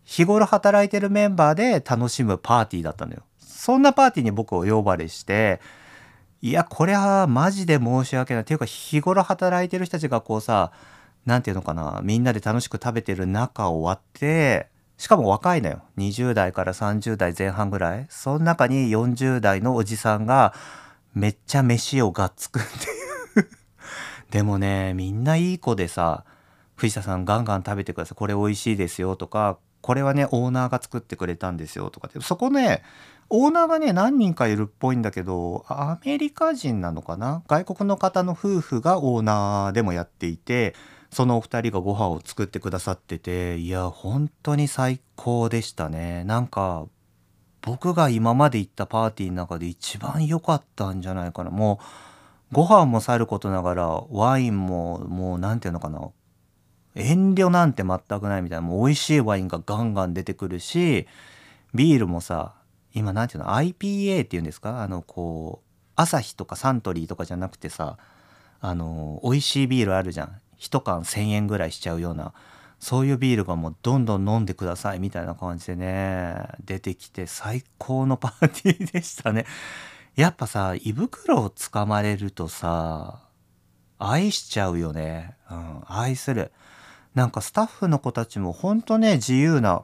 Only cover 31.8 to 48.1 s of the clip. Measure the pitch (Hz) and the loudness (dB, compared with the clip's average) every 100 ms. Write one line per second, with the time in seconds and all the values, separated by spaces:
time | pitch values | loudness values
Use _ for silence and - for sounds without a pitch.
31.8 | 95 - - - - - 262 277 226 95 | -10 -10 -14 -8 -6 -2 0 2 2 2
32.8 | - - - - - 220 294 339 330 320 | -2 -20 -20 -20 -2 4 4 4 4 2
33.8 | 294 180 226 277 196 165 117 107 107 - | 2 2 4 4 2 2 2 2 -2 -2
34.8 | 131 123 107 95 92 90 87 - - 139 | 0 0 -2 -4 -4 -4 -4 -6 -6 -4
35.8 | 143 165 269 294 294 - 320 269 143 98 | -4 -4 -4 -2 -4 -2 -2 0 -2 -2
36.8 | 85 78 - 85 123 165 - 151 185 185 | -2 -6 -8 -6 -4 -4 0 0 0 -4
37.8 | 202 196 190 190 180 165 202 185 - 120 | -2 0 0 2 0 -2 0 0 0 0
38.8 | 160 185 135 117 110 107 101 101 98 107 | 2 2 2 2 2 2 2 0 0 2
39.8 | 104 87 87 _ 85 82 - 123 104 - | 0 0 -6 _ -6 -6 -2 0 0 -4
40.8 | - - _ - 123 117 - 120 113 98 | -16 -20 _ 0 2 2 0 -4 -2 -2
41.8 | 95 101 98 78 - - 98 98 95 90 | -2 0 -2 -2 -6 -6 -6 -6 -6 -6
42.8 | - 90 - 85 90 90 90 85 85 92 | -4 -6 -8 -10 -6 -6 -4 -6 -6 -4
43.8 | 90 - 95 131 147 - - 147 143 - | -4 -6 -6 -4 -4 -6 -2 0 0 0
44.8 | 131 127 _ - 120 120 113 117 - - | -2 -2 _ -8 -2 0 0 -2 -4 -6
45.8 | 78 80 85 87 95 113 123 101 95 85 | -6 -6 -6 -6 -2 -2 -2 -2 -2 -4
46.8 | 78 _ _ _ _ _ _ _ 113 127 | -8 _ _ _ _ _ _ _ -8 -4
47.8 | 175 170 147 | -2 2 2